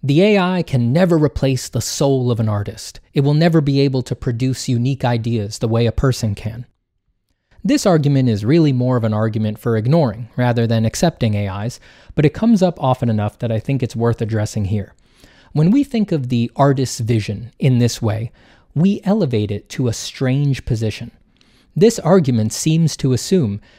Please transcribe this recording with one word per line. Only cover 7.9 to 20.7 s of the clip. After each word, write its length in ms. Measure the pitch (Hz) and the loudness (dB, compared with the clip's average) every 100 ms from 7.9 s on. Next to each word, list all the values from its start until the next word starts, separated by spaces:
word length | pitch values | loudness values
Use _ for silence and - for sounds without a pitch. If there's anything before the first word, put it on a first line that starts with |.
| 165 139 139 131 | 2 4 2 2
is 160 | 104 101 | 0 2
really 260 | 165 151 | 2 4
more 240 | 131 123 127 | 2 0 0
of 80 | |
an 80 | 113 | 0
argument 460 | 107 110 110 107 107 | 0 -2 -2 -4 -4
for 180 | 120 113 | -2 -2
ignoring 540 | 110 165 135 104 120 - | 2 2 2 -4 -10 -2
rather 300 | 123 120 117 | 0 0 0
than 200 | 113 113 | 2 0
accepting 480 | - 170 - 117 | 0 -2 0 -2
A 300 | 104 101 95 110 | -2 -4 -6 -8
Is, 140 | - - - - | -10 -20 -20 -10
but 100 | - | 0
it 80 | 143 | 0
comes 300 | - 226 220 | 2 2 4
up 200 | 180 170 | 2 0
often 280 | 131 127 117 | -2 0 0
enough 280 | 107 104 - | 0 -2 -4
that 120 | 120 | -4
I 80 | 110 | -4
think 220 | - 139 | -2 -2
it's 140 | 120 110 | -2 -2
worth 260 | 117 113 | 0 0
addressing 440 | 107 110 104 - 98 | -2 -2 -2 -4 -2
here. 280 | 104 98 _ _ _ - _ _ | -2 -4 _ _ _ -20 _ _
When 180 | 147 160 | 0 2
we 140 | 262 | 2
think 260 | 277 233 202 | 0 -2 -2
of 200 | 160 123 | -2 0
the 200 | 123 117 - | 0 -2 2
artist's 420 | 143 135 127 - | 2 2 -2 -4
vision 540 | 113 117 101 101 117 _ | -2 -2 -2 -8 -12 _
in 180 | 147 123 | 0 2
this 240 | 120 - | 2 0
way, 300 | 113 107 113 _ _ _ _ | -4 -4 -8 _ _ _ _
we 260 | - 185 202 | 0 0 0
elevate 480 | 190 214 160 113 104 | -2 0 0 -2 -2
it 160 | 101 _ | -6 _
to 160 | - 123 | -4 -4
a 60 | |
strange 720 | 104 - - 131 131 143 131 | -4 -10 -4 -2 0 0 -2
position. 480 | - | -4